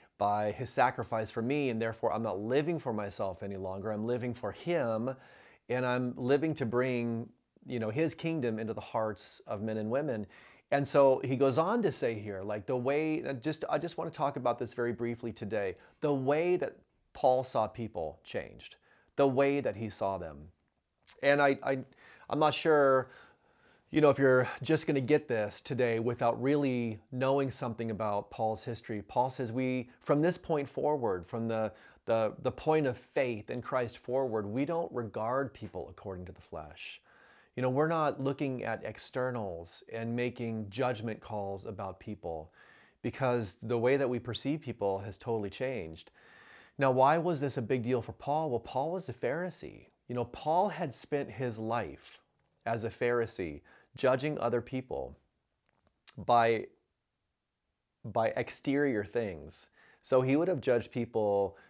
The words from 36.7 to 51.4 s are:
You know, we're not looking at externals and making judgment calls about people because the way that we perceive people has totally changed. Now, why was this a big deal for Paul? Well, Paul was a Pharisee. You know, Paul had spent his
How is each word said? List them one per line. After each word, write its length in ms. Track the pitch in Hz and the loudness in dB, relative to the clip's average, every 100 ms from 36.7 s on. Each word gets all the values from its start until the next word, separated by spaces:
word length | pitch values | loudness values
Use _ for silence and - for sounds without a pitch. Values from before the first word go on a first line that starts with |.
| - - - _ _ - - _ | -14 -16 -16 _ _ -20 -20 _
You 60 | - | -4
know, 80 | 127 | 0
we're 180 | 127 160 | 2 2
not 320 | 165 151 - | 4 2 0
looking 460 | 135 139 143 131 | -2 -2 -2 -2
at 180 | 107 110 | -4 -4
externals 1000 | 107 107 - 135 127 120 101 85 85 - - | -6 -10 -8 -4 -2 -2 -6 -8 -10 -12 -10
and 240 | 113 117 120 | -6 -4 -2
making 540 | 123 123 117 110 104 | -2 -2 -4 -4 -6
judgment 500 | 101 127 110 110 107 | -2 -2 -2 -6 -8
calls 460 | - 107 98 98 104 | -8 -6 -6 -6 -8
about 340 | 101 98 90 | -8 -10 -10
people 500 | - 101 87 80 80 _ - - _ _ | -12 -10 -8 -8 -10 _ -20 -20 _ _
because 560 | - - 135 120 107 - | -6 -2 0 0 -2 -8
the 120 | 110 120 | -4 0
way 220 | 120 139 | 4 4
that 100 | 131 | 2
we 100 | 123 | -2
perceive 440 | 123 113 135 135 | -4 -6 -4 -4
people 360 | 127 113 101 98 | -6 -4 -2 -2
has 180 | 107 98 | -4 -10
totally 320 | - 113 101 | -4 -4 -4
changed. 640 | 95 131 127 82 80 - _ - - - - - - | -6 -6 -4 -8 -12 -18 _ -20 -20 -20 -20 -18 0
Now, 120 | 135 | 4
why 260 | 127 131 165 | 6 6 6
was 240 | 165 160 | 2 0
this 160 | 139 127 | -2 -2
a 20 | |
big 220 | 110 131 | 0 0
deal 180 | 117 127 | 2 0
for 120 | 110 | -2
Paul? 360 | - - 151 160 | -8 -4 -2 0
Well, 100 | 120 | -2
Paul 340 | - 127 147 | -2 -4 -2
was 180 | 185 170 | -4 -8
a 20 | |
Pharisee. 760 | 113 123 147 180 151 69 53 - _ - | -4 -2 -2 -4 -8 -12 -16 -20 _ -6
You 60 | |
know, 100 | 123 | -4
Paul 460 | 117 - 151 165 202 | -4 -4 0 2 2
had 240 | 156 170 | 0 -6
spent 360 | - - 147 135 | -6 -4 -2 -2
his 280 | 107 | -4